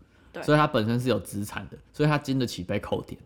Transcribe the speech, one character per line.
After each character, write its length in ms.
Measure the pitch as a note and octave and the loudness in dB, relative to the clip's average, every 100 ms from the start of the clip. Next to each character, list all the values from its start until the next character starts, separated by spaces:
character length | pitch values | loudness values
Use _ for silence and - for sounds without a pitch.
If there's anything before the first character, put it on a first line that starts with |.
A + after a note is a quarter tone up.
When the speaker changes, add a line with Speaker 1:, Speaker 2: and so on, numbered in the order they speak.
| _ _ - | _ _ -16
Speaker 1:
对。 120 | E3+ | -6
Speaker 2:
所 120 | C#3+ | 2
以 40 | D3+ | 4
他 80 | D3+ | 4
本 180 | B2 | 2
身 160 | G#2+ A#2+ | 2 2
是 80 | B2 | 2
有 100 | G#2 | 0
资 280 | - G2+ G#2 | -2 -8 -6
产 200 | A2 G2 | -8 -12
的， 80 | - - | -16 -10
所 100 | - | 0
以 40 | D3+ | 2
他 100 | C#3+ | 2
经 200 | C3+ C3 | 0 -2
得 80 | A#2+ | -2
起 160 | - | -4
被 160 | F2+ G2+ | -4 -4
扣 240 | - G2+ | -2 -4
点， 160 | - - | -6 -12